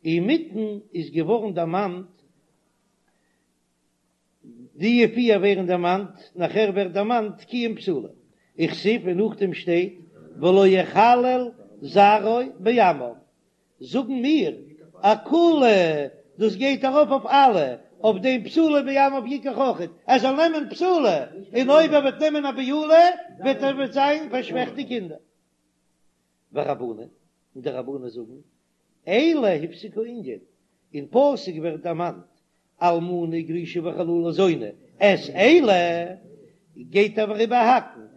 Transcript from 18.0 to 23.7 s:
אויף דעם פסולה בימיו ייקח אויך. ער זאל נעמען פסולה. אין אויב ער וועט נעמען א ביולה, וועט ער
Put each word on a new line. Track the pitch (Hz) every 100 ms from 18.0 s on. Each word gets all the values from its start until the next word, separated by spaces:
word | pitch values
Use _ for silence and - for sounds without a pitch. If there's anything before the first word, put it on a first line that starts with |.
אויף | 220 208
דעם | 233 254
פסולה | 196 - 320 294
בימיו | 269 277 277 269 226
ייקח | 277 269 240
אויך. | 262 208 170 - -
ער | 262
זאל | 262 269
נעמען | 330 311 294
פסולה. | - 359 359 247 160 131 185 196
אין | 233 254
אויב | 302 320
ער | 294
וועט | 269 -
נעמען | 311 302 277
א |
ביולה, | 247 262 294 302 320 349 349 - -
וועט | 190 269
ער | 269